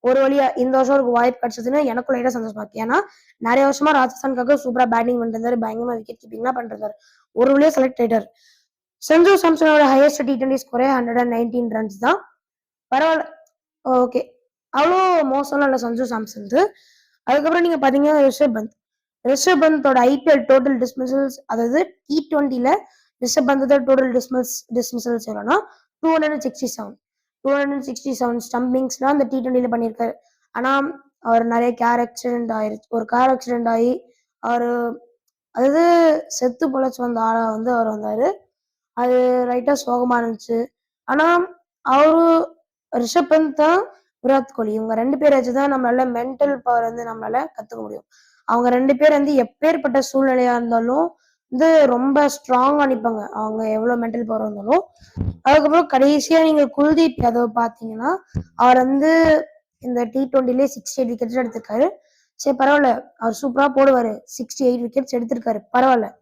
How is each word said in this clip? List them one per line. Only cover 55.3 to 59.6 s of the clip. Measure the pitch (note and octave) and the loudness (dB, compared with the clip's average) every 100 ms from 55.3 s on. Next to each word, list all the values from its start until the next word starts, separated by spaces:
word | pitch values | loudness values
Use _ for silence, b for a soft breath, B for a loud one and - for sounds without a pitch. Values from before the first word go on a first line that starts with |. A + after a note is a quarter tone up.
| B | B
அதுக்கப்புறம் | C4 D4+ D4 E4 D4+ | 2 4 4 2 2
கடைசியா | C4 C#4 D4 C#4+ D#4+ | 2 4 2 2 2
நீங்க | D#4+ D4+ C#4+ - | 4 2 0 2
குல்தீப் | D4 D#4 D#4+ B3 | 2 4 2 2
யாதவ் | A#3+ A#3 A#3+ A3+ | -2 0 -2 -2
பாத்தீங்கன்னா, | A#3 A3+ A3+ A3 B3+ F#4 B B B - | -4 -6 -14 -6 -4 -4 B B B 2
அவர் | B3 B3+ | 4 4
வந்து | B3+ C#4 D#4 E4 D#4+ D#4 D#4 _ | 4 2 2 4 4 2 0 _